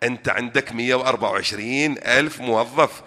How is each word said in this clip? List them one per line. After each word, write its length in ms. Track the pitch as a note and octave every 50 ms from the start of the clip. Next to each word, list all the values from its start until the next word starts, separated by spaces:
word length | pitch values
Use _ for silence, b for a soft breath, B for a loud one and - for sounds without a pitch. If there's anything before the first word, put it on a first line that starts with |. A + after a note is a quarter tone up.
| A#2
أنت 260 | A#2+ B2 A#2 - C3
عندك 420 | F#2+ G2+ B2 A#2+ A#2 C#3 C3 -
مية 240 | A#2 A#2 A#2+ B2+ B2+
وأربعة 360 | B2+ B2+ C3 B2 A#2+ A2 G2+
وعشرين 640 | G2 G2 F#2 - G#2 G2+ G#2 A#2 B2+ C#3 D3 D#3 C#3
ألف 420 | - - A2+ B2 C3 D3+ D#3 D3 -
موظف، 640 | B2+ B2 A2+ A2 A#2+ A#2+ B2+ D3+ D3+ B2+ - - -